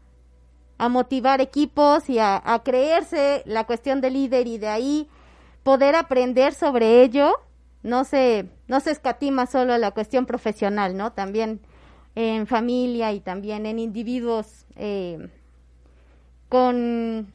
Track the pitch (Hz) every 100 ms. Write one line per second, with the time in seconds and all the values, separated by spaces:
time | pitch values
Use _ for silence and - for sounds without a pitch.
0 | _ _ _ _ _ _ _ - 233 247
1 | 254 262 254 269 262 285 294 - 294 294
2 | 285 233 208 196 - 226 269 254 294 330
3 | 311 330 285 285 - 220 220 233 277 269
4 | 262 269 269 247 240 226 214 214 269 302
5 | 294 - - - - - 269 269 277 320
6 | - 254 254 247 277 - 311 240 220 240
7 | 254 269 294 508 - _ _ _ 214 247
8 | 285 277 254 214 185 - - 262 311 302
9 | 254 240 285 269 247 262 254 240 208 220
10 | 214 254 262 - 220 - 202 208 190 190
11 | 220 196 196 214 220 214 - - - -
12 | - 220 226 220 214 226 240 247 247 233
13 | 220 208 190 185 208 214 214 226 226 208
14 | 226 247 233 226 214 - _ - 208 202
15 | 175 160 180 - _ _ _ _ _ _
16 | _ _ _ _ _ 254 254 247 240 233
17 | 226 226 202